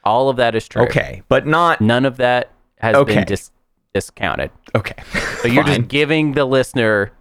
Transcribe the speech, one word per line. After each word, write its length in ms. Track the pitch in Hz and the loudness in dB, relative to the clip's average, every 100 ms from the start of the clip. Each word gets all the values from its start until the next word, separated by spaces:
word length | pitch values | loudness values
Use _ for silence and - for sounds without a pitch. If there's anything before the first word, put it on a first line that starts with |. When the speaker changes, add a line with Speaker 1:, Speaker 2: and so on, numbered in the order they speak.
Speaker 1:
All 280 | 101 117 135 | 0 2 0
of 80 | 123 | 2
that 160 | 120 | 0
is 120 | 113 - | 0 -6
true. 180 | - | -2
Speaker 2:
Okay, 380 | 120 - - 95 - | 0 0 -6 -12 0
but 180 | 131 143 | 0 2
not 360 | 156 175 160 | 2 2 2
Speaker 1:
None 240 | 107 120 135 | 2 2 0
of 100 | 127 | 0
that 340 | 123 123 - _ _ _ | 0 0 -2 _ _ _
has 180 | 113 139 | 2 2
Speaker 2:
Okay. 200 | 139 104 | 4 0
Speaker 1:
been 80 | 101 | 0
dis-, 240 | 98 - _ _ _ _ | -6 -8 _ _ _ _
discounted. 580 | 98 - - 95 - 67 - - | -6 -6 -6 -6 -4 -6 -10 -4
Speaker 2:
Okay. 200 | 110 - - - - - - | -4 -4 -12 -10 -8 -8 -4
Speaker 1:
So 60 | 120 | 0
you're 140 | 127 | 2
just 140 | 143 123 | 2 0
Speaker 2:
Fine. 80 | 123 | 0
Speaker 1:
giving 440 | 139 147 156 151 | -2 0 2 0
the 140 | 139 131 | 0 2
listener 680 | 131 123 139 113 104 101 _ | 2 0 0 2 2 -2 _